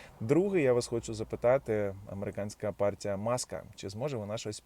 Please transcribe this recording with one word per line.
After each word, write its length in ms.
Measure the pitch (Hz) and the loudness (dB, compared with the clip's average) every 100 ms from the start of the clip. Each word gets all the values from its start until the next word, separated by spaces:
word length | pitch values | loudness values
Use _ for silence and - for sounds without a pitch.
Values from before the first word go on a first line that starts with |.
| - - | -20 -6
Друге, 400 | 113 151 202 190 | 2 4 4 4
я 120 | 131 | 6
вас 140 | 120 - | 4 2
хочу 280 | 117 - | -2 -4
запитати: 800 | 110 110 113 120 139 - 107 101 98 104 | -6 -6 2 4 4 4 0 0 -4 -10
американська 640 | 101 101 98 104 - 104 | -6 -6 -4 -6 -4 -4
партія 440 | - 101 101 104 98 | 2 0 0 -2 -2
Маска, 460 | 110 123 - 90 - | 0 -2 -2 -10 -12
чи 140 | - 98 | -10 -8
зможе 280 | 104 147 127 | -6 -4 -4
вона 220 | 104 110 | -4 -4
щось 240 | 107 107 | -6 -10